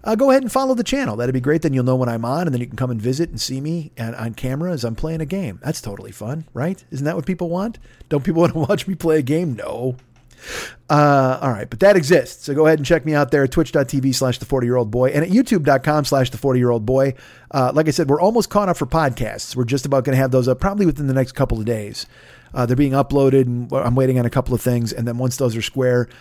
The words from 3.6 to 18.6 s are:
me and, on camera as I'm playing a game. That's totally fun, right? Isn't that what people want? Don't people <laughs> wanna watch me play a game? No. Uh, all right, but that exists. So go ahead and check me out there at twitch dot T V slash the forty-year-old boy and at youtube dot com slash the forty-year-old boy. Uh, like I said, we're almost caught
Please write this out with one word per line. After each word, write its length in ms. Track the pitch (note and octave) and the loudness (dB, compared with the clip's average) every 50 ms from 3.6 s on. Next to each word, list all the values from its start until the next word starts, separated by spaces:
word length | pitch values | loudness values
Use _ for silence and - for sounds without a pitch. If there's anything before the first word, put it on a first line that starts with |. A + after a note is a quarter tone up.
me 320 | C#3 D#3 E3+ E3+ D3+ - _ - | -6 -4 -6 -6 -6 -10 _ -10
and, 180 | A#2 A2+ A#2 | -8 -8 -8
on 160 | - A2+ A#2 A2 | -8 -8 -10 -8
camera 400 | - - B2+ C3 - B2+ F3+ F3 | -6 -6 -6 -4 -4 -4 -4 -4
as 120 | C3 A#2 | -4 -4
I'm 120 | A2+ A2+ | -6 -6
playing 240 | - D3+ D#3+ E3 D#3+ | -4 -6 -6 -4 -6
a 60 | D#3+ | -6
game. 340 | C#3 F#3+ G3 F#3 A#2+ F2+ B2 - | -6 -6 -6 -6 -8 -10 -8 -6
That's 200 | C#3+ D#3+ - - | -6 -6 -6 -8
totally 300 | A2 G2 G2+ G2+ G#2 - | -12 -12 -12 -14 -16 -14
fun, 340 | - G#2 A2+ C#3 D#3+ D#3 - - | -12 -10 -8 -8 -10 -10 -12 -8
right? 280 | A#2+ C3+ F3 F#3+ - _ - | -6 -4 -4 -6 -8 _ -14
Isn't 140 | - C3 C#3+ | -10 -6 -4
that 120 | D3+ F3 | -4 -4
what 100 | F3 D3+ | -4 -4
people 240 | - F#3 - F3 E3 | -4 -4 -4 -4 -4
want? 280 | E3+ F3+ G3 A#3 A3 - - - - _ - - | -4 -4 -4 -6 -8 -12 -18 -20 -20 _ -8 -4
Don't 160 | D3+ C#3+ C3 | -4 -2 0
people 160 | G3 D#3+ E3 F3 | 0 2 4 2
<laughs> 0 | |
wanna 120 | E3 - | 2 2
watch 340 | D#3+ D3+ B2+ - - - F#3 | 0 0 0 0 -2 -2 -6
me 60 | F#3+ | -8
play 240 | - - E3 D#3 D#3 | -4 0 2 2 2
a 40 | C3 | 2
game? 300 | B2 D3+ E3 F3+ D#3+ B2 | 2 0 -2 0 -2 -4
No. 440 | G#2 G#2+ - D2 A#2 B2 C3 B2+ B2+ - _ _ _ _ - - _ - - - - - - - - _ - | -6 -8 -10 -8 -6 -4 -6 -6 -6 -12 _ _ _ _ -20 -20 _ -16 -12 -12 -12 -12 -12 -16 -16 _ 0
Uh, 500 | D3+ D3 D3 D3 C#3+ C#3 C3 C3 B2+ - | 4 6 6 6 6 6 4 4 2 0
all 100 | - C3+ | -2 -4
right, 200 | A#2 G2+ - - | -4 -4 -6 -8
but 100 | - - | -2 2
that 160 | F#3+ G3+ G3+ | 4 6 6
exists. 480 | F#3 D3 C3+ F#3+ - - - - - - | 6 6 6 4 4 4 2 -8 -14 -8
So 100 | C#3+ C#3 | -4 0
go 120 | D3 D#3+ | 4 4
ahead 120 | D#3+ A3 D#3 | 4 4 4
and 80 | C#3+ | 2
check 200 | B2+ E3+ D#3+ C3+ | 2 2 2 2
me 80 | D#3 D3+ | 0 2
out 160 | D3 C#3+ C3+ | 2 2 2
there 140 | - C#3+ C3+ | 2 2 2
at 60 | C3 | 2
twitch 220 | - E3+ D#3+ - - | 2 0 0 2 2
dot 160 | D3+ C#3 C3 | 0 0 0
T 120 | - C#3 | 0 0
V 120 | B2+ C#3 B2 | 0 0 0
slash 260 | - C3+ B2+ A#2+ - | 2 0 0 -2 -2
the 80 | - | -4
forty-year-old 440 | - C#3 C3 B2 A#2+ B2 B2+ A#2 G#2+ | -2 -2 0 0 2 2 0 0 0
boy 200 | G#2+ B2 B2+ C3+ | 0 2 2 2
and 140 | - D3 D#3+ | 2 0 0
at 60 | F#3 | 2
youtube 340 | F#3 B3 C4+ - A3+ F3+ C#3+ | 2 2 2 4 2 0 4
dot 200 | D3+ C#3 C3 - | 4 2 2 2
com 200 | D3+ D3+ D3+ C#3 | 2 0 0 0
slash 260 | - D3 C3+ B2+ A#2+ | 0 0 0 0 0
the 80 | - - | -2 -4
forty-year-old 460 | - C#3 B2+ B2+ B2 B2 A#2+ A#2 G#2+ | -2 0 2 4 4 2 2 0 0
boy. 300 | A2 C3 C3+ C3+ C#3 C3 - - - - - - - | 0 2 2 2 0 -2 -6 -14 -20 -20 -20 -20 -8
Uh, 200 | - C#3 B2+ B2+ B2+ | -2 0 0 0 2
like 140 | D3+ D#3+ D#3 | 2 2 2
I 40 | C#3+ | 2
said, 180 | - D#3+ C3+ | 0 2 2
we're 100 | C#3+ D3+ | 2 4
almost 300 | F3 G3+ A#3 A#3+ - - | 4 2 2 2 0 2
caught 180 | - G#3 | 0 0